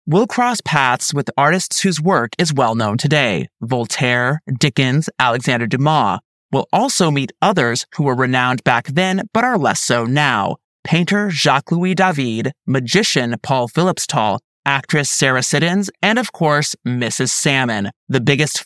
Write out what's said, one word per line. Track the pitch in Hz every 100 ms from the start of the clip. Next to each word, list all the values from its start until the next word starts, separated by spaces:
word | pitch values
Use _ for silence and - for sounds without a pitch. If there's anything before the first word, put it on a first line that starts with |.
| -
We'll | 170 240
cross | - 247 233
paths | - 147 131 127 -
with | 143 - -
artists | 143 185 - -
whose | 196 160
work | 165 170 117 -
is | 170
well | 139 120 113
known | 107 110
today, | 143 151 123 87 64 _
Voltaire, | 113 123 113 - 127 123 123 151 - 131
Dickens, | 151 - 131 139 156 -
Alexander | 127 120 131 123 117
Dumas. | 131 147 156 107 92 - _ _
We'll | 135 -
also | 180 262 - 170
meet | 139 131 -
others | 185 185 117 120 - -
who |
were | 143 127
renowned | 127 127 127 127
back | - 120 -
then | 139 185 185 -
but | 220
are | 247 226
less | 131 -
so | - 120 117
now. | 139 147 113 98 - _ _ -
Painter | 160 170 202 208
Jacques-Louis | 147 147 135 - 170 185
David, | 180 185 151 127 110 123 - -
magician | 135 120 190 226 143 120 117
Paul | - 131 120
Philipsthal, | - 180 - - 143 107 98 - _ 139
actress | 139 - 156 139
Sarah | - 135 131
Siddons, | - 143 165 190 196 -
and | 190 226
of | 220
course, | - 160 147 143 - 123
Missus | 123 120 - 131
Salmon, | - 160 135 120 107 98 - -
the | 131
biggest | 117 147 151 -